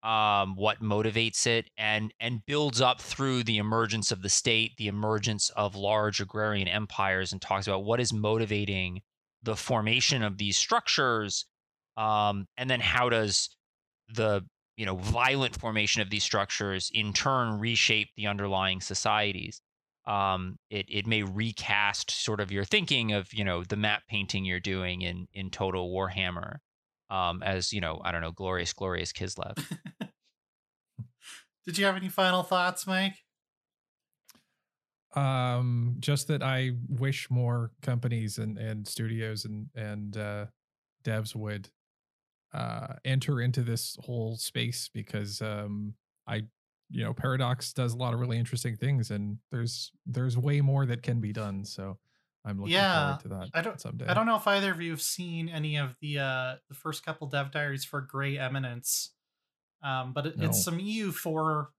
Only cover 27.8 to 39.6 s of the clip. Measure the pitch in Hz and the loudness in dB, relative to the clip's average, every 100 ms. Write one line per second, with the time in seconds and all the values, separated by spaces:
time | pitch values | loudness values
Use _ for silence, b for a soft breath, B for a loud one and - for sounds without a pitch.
27.8 | 85 80 90 85 82 85 95 92 87 - | -4 -4 -4 -2 -4 -6 -4 -2 -2 -4
28.8 | 95 87 87 - 92 - 87 - - 170 | -4 -2 -4 -6 -8 -6 -8 -8 -10 -10
29.8 | - - - _ _ _ _ _ _ _ | -12 -14 -14 _ _ _ _ _ _ _
30.8 | _ - 117 _ B B B _ - 170 | _ -16 -16 _ B B B _ -6 2
31.8 | 196 190 185 - 190 185 180 185 175 180 | 2 2 -2 4 6 6 4 4 4 0
32.8 | 190 185 190 190 _ _ _ _ _ _ | 0 2 2 -2 _ _ _ _ _ _
33.8 | _ _ _ _ _ b b b b _ | _ _ _ _ _ b b b b _
34.8 | _ _ _ - 139 131 123 123 123 120 | _ _ _ 0 2 2 2 2 2 2
35.8 | 120 123 - 147 - 147 131 131 131 123 | 2 0 2 0 2 0 2 0 0 -2
36.8 | 123 127 135 135 - 123 120 120 117 _ | -4 -2 0 -2 0 0 2 0 -2 _
37.8 | - 120 123 117 110 101 107 110 110 110 | -2 -2 0 -2 -2 -4 -4 -4 -4 -6
38.8 | 104 - 113 113 113 110 113 107 | -8 -4 -4 -2 -4 -4 -6 -8